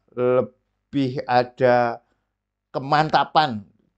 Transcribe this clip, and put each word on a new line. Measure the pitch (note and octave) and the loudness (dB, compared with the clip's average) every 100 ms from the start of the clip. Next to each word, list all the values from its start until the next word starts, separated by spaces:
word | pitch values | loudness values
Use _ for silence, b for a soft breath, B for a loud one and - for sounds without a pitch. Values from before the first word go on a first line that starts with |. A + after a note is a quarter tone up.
| _ A#2+ | _ -4
lebih | B2 B2+ A2+ _ _ _ _ C#3+ C3 C3 - | 0 0 -2 _ _ _ _ -4 -4 -6 -2
ada | B2 B2 - B2+ B2 A#2+ A#2 _ _ _ _ _ _ _ | 0 0 0 2 2 0 -4 _ _ _ _ _ _ _
kemantapan, | D3+ C3+ D3 D#3 D3+ C#3+ D#3+ D3+ G#2+ G2 _ _ | -10 -2 -2 0 0 0 0 0 -4 -12 _ _